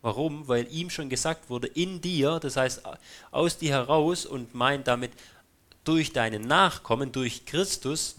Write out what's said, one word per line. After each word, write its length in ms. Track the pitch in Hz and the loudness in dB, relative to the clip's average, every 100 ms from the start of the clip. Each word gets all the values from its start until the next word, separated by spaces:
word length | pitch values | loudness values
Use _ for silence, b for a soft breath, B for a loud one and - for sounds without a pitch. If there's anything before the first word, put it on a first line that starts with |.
Warum? 460 | 117 107 156 147 139 | -2 -2 -2 -4 0
Weil 200 | 120 120 | 0 0
ihm 180 | 156 175 | -6 -6
schon 200 | - 139 | -8 -4
gesagt 400 | 123 160 165 - | -2 -2 -4 -6
wurde, 180 | 123 123 | -6 -4
"In 340 | 156 180 180 | -2 -2 -2
dir", 380 | 175 170 135 165 | -4 2 2 0
das 160 | 143 135 | -2 0
heißt 260 | 131 - - 80 B B B | 0 -2 -12 -16 B B B
aus 260 | 135 170 - | 0 2 2
dir 160 | 156 | 0
heraus 520 | 139 123 156 151 175 - | 0 4 4 4 0 -4
und 300 | 139 117 120 | -8 -8 0
meint 320 | 123 143 - | 2 2 0
damit, 240 | 123 123 - B B _ _ _ _ | 0 -2 -10 B B _ _ _ _
durch 300 | - 160 156 | 2 2 2
deinen 340 | 131 113 107 113 | 2 0 0 2
Nachkommen, 640 | 160 185 - - 117 135 | 4 4 2 -2 0 0
durch 340 | 135 123 - - | -2 -2 -4 -4
Christus, 680 | 156 190 - 131 156 - | -2 0 -2 -2 -4 -6